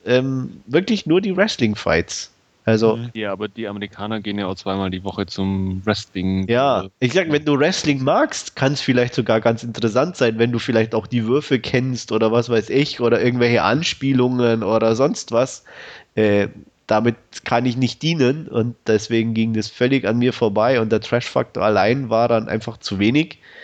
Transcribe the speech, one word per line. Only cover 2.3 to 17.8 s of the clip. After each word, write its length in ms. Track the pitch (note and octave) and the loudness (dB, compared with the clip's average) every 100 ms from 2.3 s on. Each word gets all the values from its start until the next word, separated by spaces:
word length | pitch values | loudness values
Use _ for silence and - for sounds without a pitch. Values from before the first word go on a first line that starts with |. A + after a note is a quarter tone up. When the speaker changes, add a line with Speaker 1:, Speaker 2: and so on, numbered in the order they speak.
| _ _ _ - | _ _ _ 0
Speaker 1:
Also 320 | A2 A2+ A#2 | 2 4 0
Speaker 2:
Mhm. 120 | A#2 | -4
Speaker 3:
Ja, 180 | A2+ G#2 | -8 -8
aber 160 | F#2+ G#2+ | -6 -8
die 180 | G#2+ A2 | -8 -8
Amerikaner 540 | G2+ G2+ - G#2 A2 | -8 -10 -8 -8 -6
gehen 180 | G2+ G2+ | -6 -4
ja 80 | G2 | -4
auch 80 | |
zweimal 360 | F#2+ - G2 F#2+ | -6 -6 -4 -2
die 120 | F#2 | -4
Woche 220 | F#2+ G2 | -8 -8
zum 560 | F#2+ - F#2+ G2 F#2+ F#2+ G2 | -8 -4 -4 -2 -4 -4 -2
Wrestling. 600 | G2+ - F#2+ F#2 F#2+ F#2+ | -2 -2 -6 -2 -2 0
Speaker 1:
Ja, 360 | A#2 C#3 A2+ | 0 2 0
Speaker 3:
Äh, 80 | G2 - | -2 -2
Speaker 1:
ich 140 | B2+ | 0
sag, 180 | D#3+ E3+ | 0 0
wenn 120 | D3 D3 | 0 2
du 120 | C#3+ | 2
Wrestling 460 | D3+ F#3 D#3 C#3 | 2 0 -2 0
magst, 500 | C3 F#3+ D4 - - | 2 2 0 -4 -12
kann's 280 | - C3+ C#3+ | -2 -2 0
vielleicht 320 | - B2 A#2+ | 0 2 2
sogar 260 | - A2 A2+ | 0 0 2
ganz 220 | A#2 A#2 | 2 0
interessant 540 | A#2+ A2 A2+ G#2+ D#3 F3 | -4 -2 0 0 0 0
sein, 220 | A#2+ A2+ | 0 2
wenn 140 | A#2 | 2
du 60 | A#2+ | 0
vielleicht 360 | - A2+ A2 | 0 0 2
auch 120 | A2+ G2 | -2 -2
die 180 | B2 A2 | -2 0
Würfe 320 | C3+ D3 C3 | 0 2 -2
kennst 540 | - B2+ C3 A#2+ - | 0 -2 0 -4 -2
oder 200 | A2 A2 | 0 2
was 180 | A#2 A#2+ | 2 2
weiß 180 | A#2 G#2 | 0 2
ich 320 | B2 D3 - | 0 0 0
oder 200 | A#2+ A2+ | 2 2
irgendwelche 420 | A#2+ B2 A#2+ A#2 | 2 2 2 4
Anspielungen 1000 | F2 C3 E3+ - C#3 B2+ B2+ B2+ A#2+ A2+ | 2 2 0 -4 0 2 2 2 2 2
oder 320 | G2+ A2 A2+ | 2 2 2
sonst 380 | A2+ C#3 - - | 2 0 0 -2
was. 320 | A#2 C3 - - - - - - | 0 0 -4 -20 -20 -20 -20 -10
Äh, 340 | - G#2+ G2+ G2+ G2+ - _ - | 0 2 2 0 -6 -20 _ -2
damit 300 | G#2+ A#2 A2+ _ - | 0 2 -2 _ -14
kann 200 | - A#2+ | -2 0
ich 140 | B2+ | 0
nicht 240 | A#2+ | 0